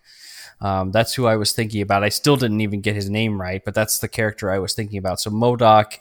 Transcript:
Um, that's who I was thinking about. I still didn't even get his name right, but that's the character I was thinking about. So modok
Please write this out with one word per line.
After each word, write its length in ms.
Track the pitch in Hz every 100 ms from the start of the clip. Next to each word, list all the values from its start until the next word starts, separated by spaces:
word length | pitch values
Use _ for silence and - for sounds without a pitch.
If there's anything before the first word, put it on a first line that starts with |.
| _ - - - - _
Um, 320 | 98 95 95
that's 200 | 107 113
who 120 | - 120
I 80 |
was 160 | 110 101
thinking 300 | - 110 107
about. 220 | 101 101
I 60 | 104
still 260 | - 147 139
didn't 240 | 120 107
even 200 | 107 101
get 140 | 104
his 160 | 104 98
name 300 | 107 113 101
right, 200 | 90 95
but 100 | -
that's 240 | 104 107 -
the 80 | 107
character 460 | - 107 - 101
I 80 | 98
was 140 | 90
thinking 240 | - 104 104
about. 200 | 92 87
So 120 | 110
modok 640 | 107 120 120 113 107 107 -